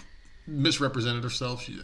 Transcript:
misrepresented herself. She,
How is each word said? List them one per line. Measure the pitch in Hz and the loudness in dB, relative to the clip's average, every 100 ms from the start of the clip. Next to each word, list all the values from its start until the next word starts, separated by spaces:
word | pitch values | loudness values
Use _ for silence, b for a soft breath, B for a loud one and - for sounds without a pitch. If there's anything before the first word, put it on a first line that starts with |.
| - - - - - | -16 -18 -18 -16 -4
misrepresented | 147 156 156 135 127 120 120 | 2 4 4 2 2 2 0
herself. | 120 - 123 120 | -2 -2 -2 -4
She, | - - | -8 -10